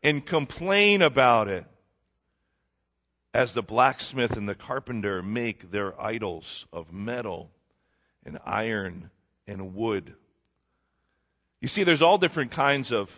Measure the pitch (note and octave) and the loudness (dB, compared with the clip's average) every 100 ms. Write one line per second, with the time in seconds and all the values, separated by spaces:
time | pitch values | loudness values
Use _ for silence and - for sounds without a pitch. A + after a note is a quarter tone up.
0 | D3 D3 - E3 C#3+ - E3+ G3 G#3 G3+ | 0 0 0 -2 -2 -6 0 4 6 6
1 | E3 B2+ B2+ A#2 G#2 F#2 - _ _ _ | 4 6 6 6 4 -2 -8 _ _ _
2 | _ _ _ _ _ _ _ _ _ _ | _ _ _ _ _ _ _ _ _ _
3 | _ _ _ A2+ B2 A#2 G2 A2 C3 B2 | _ _ _ 0 0 -2 -2 2 2 2
4 | - C3+ A#2+ A2 G#2 G2+ - C3 - A#2 | -10 -2 -2 -2 -6 -8 -6 -8 -6 -4
5 | G2+ F#2+ F#2 A2+ A#2 G#2 F2+ G2+ G2 - | -4 -4 -4 -4 -4 -6 -8 -6 -6 -6
6 | G#2+ A2+ G2+ E2 D#2+ - - E2+ D#2+ F2+ | -8 -6 -6 -8 -12 -18 -14 -14 -12 -10
7 | G#2 B2 A2+ F2 E2+ _ _ _ _ _ | -8 -6 -6 -10 -12 _ _ _ _ _
8 | _ _ - D2 - - A2+ A2 F#2+ E2+ | _ _ -18 -16 -6 -4 -4 -4 -6 -10
9 | F2+ _ _ _ - G2 F#2+ F#2 A2+ G2+ | -18 _ _ _ -16 -14 -12 -6 -2 -2
10 | E2+ F2 _ _ _ _ _ _ _ _ | -6 -20 _ _ _ _ _ _ _ _
11 | _ _ _ _ _ _ C#3+ - F#3 D#3+ | _ _ _ _ _ _ -6 0 2 6
12 | E3 G3 F3+ D#3+ B2+ - C#3+ C#3+ A#2+ A#2+ | 6 6 2 0 -6 0 2 2 0 -2
13 | G2+ | -4